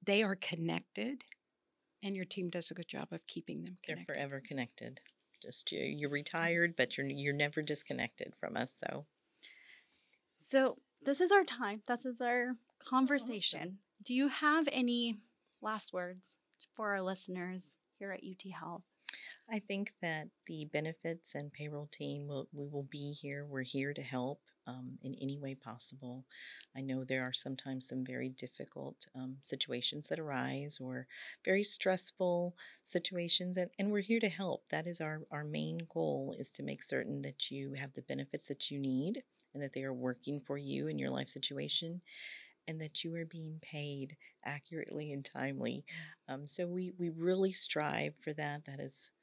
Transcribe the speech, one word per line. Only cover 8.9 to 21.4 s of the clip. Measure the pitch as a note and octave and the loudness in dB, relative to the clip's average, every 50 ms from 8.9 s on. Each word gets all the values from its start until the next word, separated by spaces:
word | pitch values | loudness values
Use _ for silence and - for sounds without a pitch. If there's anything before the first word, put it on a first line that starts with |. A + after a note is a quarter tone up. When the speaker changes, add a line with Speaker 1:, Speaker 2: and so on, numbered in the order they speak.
| - C#3 D3+ - _ _ _ _ _ _ - - - - - - - - - _ _ _ _ _ _ _ _ _ _ _ | -4 -4 -8 -10 _ _ _ _ _ _ -20 -20 -20 -20 -20 -20 -20 -20 -20 _ _ _ _ _ _ _ _ _ _ _
Speaker 3:
So | - - - C4+ C4+ B3 - - _ _ _ _ - | -6 4 6 8 8 8 4 0 _ _ _ _ 2
this | C#4 C#4+ C#4 | 2 6 6
is | F4+ F4 | 8 10
our | G4+ G4+ F4+ | 10 10 10
time. | - - A#3+ B3 G3+ G#3 G#3+ - | 8 2 -2 -2 -2 -2 -2 0
This | - A#3+ A#3+ - | 0 0 0 0
is | B3+ A#3+ A3+ | -4 -2 0
our | B3 A#3+ B3 B3 A#3+ B3+ B3+ A#3 - _ _ _ - | 2 4 4 4 4 2 0 -2 -6 _ _ _ -4
conversation. | - B3+ C4 C4 C4 C#4+ C4+ A3+ B3 A3+ G3+ F3+ - - - | 4 6 8 8 8 8 4 4 2 0 0 2 2 0 0
Speaker 2:
Awesome. | E3 F3+ F#3+ G3 - _ _ _ G#3 | -2 -4 -6 -8 -14 _ _ _ -4
Speaker 3:
Do | - B3 | 0 4
you | B3+ C#4 C#4+ | 6 6 6
have | - - D4+ D4+ D4+ E4 D#4 C#4+ | 4 6 6 8 8 8 6 6
any | - B3+ B3 A#3+ A#3+ A#3+ A#3+ A#3 A3 G#3 - _ _ _ _ _ _ _ - | 4 4 4 4 4 4 2 2 0 -2 -6 _ _ _ _ _ _ _ -4
last | G#3+ A3 G#3 - - - | -2 -2 -2 -4 -4 -4
words | F3+ F3 F3+ F#3 F#3 - - - _ _ _ _ _ - - _ | -2 -2 -2 -6 -10 -14 -20 -20 _ _ _ _ _ -20 -16 _
for | - A3 G#3 | -2 0 2
our | G3+ G3 F#3 | 2 2 2
listeners | F#3 F#3+ F#3 - - F#3 F#3 F3 F3+ F#3 F#3 F3+ - - _ _ _ _ _ | 0 -2 -2 -4 -4 -4 -2 -2 -4 -4 -6 -8 -12 -20 _ _ _ _ _
here | G3+ G3 F#3+ | -8 -6 -6
at | - - | -6 -8
U | F#3+ F#3 | -10 -10
T | F#3+ - F#3+ | -10 -10 -10
Health? | F3+ E3 D#3+ E3+ E3+ F3+ - _ _ _ _ - - - - - - - _ - | -10 -8 -6 -6 -6 -8 -10 _ _ _ _ -6 -6 -6 -10 -14 -14 -16 _ -6
Speaker 2:
I | A3+ G#3 | -4 -4
think | - - G3+ G3 G#3 - - _ - | -2 -2 -2 -2 -2 -4 -6 _ -2
that | E3+ D#3+ D#3 D#3 E3+ - _ _ | -2 -2 -2 -4 -8 -12 _ _
the | - E3 D#3 D3 D3+ - | -10 -8 -8 -6 -2 -2
benefits | D3+ D#3 D#3+ D#3+ - - E3 E3 E3 - - - | 0 0 0 -4 -4 -4 -4 -4 -4 -6 -8 -8
and | C#3+ | -6